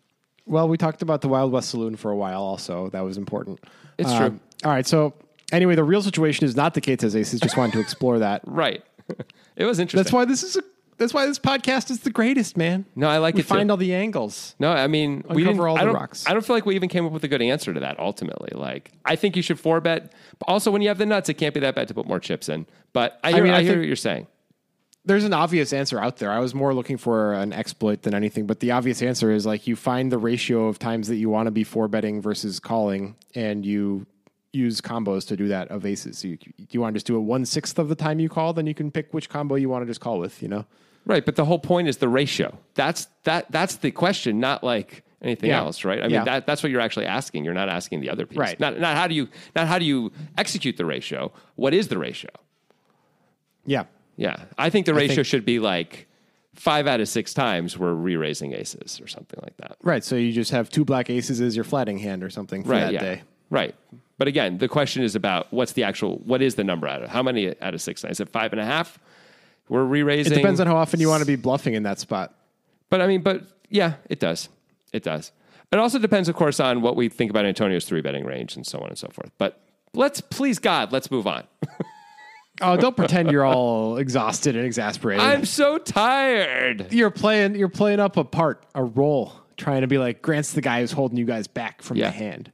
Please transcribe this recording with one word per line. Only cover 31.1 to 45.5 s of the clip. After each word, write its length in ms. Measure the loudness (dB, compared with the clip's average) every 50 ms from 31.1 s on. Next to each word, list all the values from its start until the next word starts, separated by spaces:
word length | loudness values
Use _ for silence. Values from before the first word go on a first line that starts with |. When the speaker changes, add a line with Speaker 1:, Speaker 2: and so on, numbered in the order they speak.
| -2 0
Speaker 1:
you 120 | 0 2
wanna 220 | 2 2 0 0
be 120 | 0 0 -2
four 240 | -2 -2 -2 -2 0
betting 360 | 0 -2 -2 -2 -4 -4 -4
versus 360 | -4 -4 -4 -4 -6 -8 -8
calling, 580 | -6 -4 -2 0 0 0 0 -2 -4 -8 -12 -16 _ _ -8
and 280 | -6 -4 -4 -4 -4 -4 -2
you 400 | -2 -2 -2 -2 -2 -4 -6 -10 _ _ _ _ _ _ _ _ -4
use 240 | -2 0 0 -2 -4
combos 460 | -6 -6 -6 -4 -2 -2 -2 -2 -4 -4
to 80 | -4
do 120 | -4 -2 -2
that 200 | -2 -2 -4 -6
of 140 | -8 -8 -6
aces. 360 | -6 -6 -6 -8 -12 -12 -12
So 80 | -10 -10
you, 100 | -10 -12 -14 -20 -20 -20 -12 -6
you 100 | -4 -2
wanna 140 | -2 -2 -2
just 140 | -4 -2 -2
do 80 | -2 0
it 40 |
one-sixth 580 | 0 0 0 -2 -2 -2 -4 -4 -4 -4 -2 -2
of 100 | -2 -2
the 60 | -2
time 240 | -2 -2 -2 0 0
you 100 | -2 -2
call, 240 | 0 0 -2 0 0
then 140 | -2 -2 -2
you 80 | -4
can 160 | -4 -6 -4
pick 200 | -4 -6 -6 -6
which 160 | -6 -8 -8 -6
combo 280 | -6 -6 -2 0 0
you 120 | 0 0 0
wanna 200 | -2 -2 -4 -6
just 120 | -8 -6
call 200 | -6 -4 -4 -4
with, 240 | -4 -6 -8 -10 -8
you 40 | -6
know? 200 | -6 -6 -8 -10 _ _ _ _ _ _ _ 0
Speaker 2:
Right, 180 | 0 2 2
but 100 | 2 0
the 80 | 2 2
whole 140 | 2 2 0
point 300 | 2 2 2 2 2 0
is 100 | 0 0
the 100 | 0 2
ratio. 480 | 2 2 2 2 0 -2 -2 -4 -6 -10 _ _ _
That's, 320 | 0 0 0 0 -4 -8 -12 _ _ -2
that, 280 | -2 -2 -2 -2 -2
that's 260 | -2 -2 -2 -2 -2 -4
the 120 | -4 -4
question, 500 | -2 0 0 0 0 0 -2 -2 0 0
not, 240 | 0 0 0 -2 -2
like, 400 | -2 -2 -2 -4 -6 -12 -20 -20 _ _ _ -6
anything 260 | -4 -4 -2 0
Speaker 1:
Yeah. 80 | 0